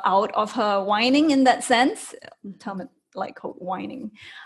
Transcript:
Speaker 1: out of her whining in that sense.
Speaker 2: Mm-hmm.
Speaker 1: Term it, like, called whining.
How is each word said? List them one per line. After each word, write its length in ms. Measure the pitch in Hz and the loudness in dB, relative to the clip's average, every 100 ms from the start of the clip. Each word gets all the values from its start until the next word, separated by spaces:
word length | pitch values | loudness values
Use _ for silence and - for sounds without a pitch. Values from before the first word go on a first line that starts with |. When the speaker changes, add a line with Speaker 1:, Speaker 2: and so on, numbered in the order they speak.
Speaker 1:
out 280 | 208 190 220 | 2 2 2
of 200 | - 202 | -2 -2
her 300 | 247 208 202 | -2 0 0
whining 480 | 196 208 240 277 311 | 0 0 2 4 4
in 120 | 269 | 6
that 200 | 262 262 | 4 4
sense. 500 | - 233 269 440 - - - - 196 | 2 2 2 0 -10 -18 -20 -18 -18
Speaker 2:
Mm-hmm. 120 | 185 | -14
Speaker 1:
Term 220 | 226 190 | -12 -12
it, 80 | 175 _ _ | -12 _ _
like, 200 | 190 - | -10 -10
called 220 | - - - | -10 -14 -10
whining. 540 | 180 185 190 - 214 - - - | -8 -8 -8 -10 -14 -16 -20 -20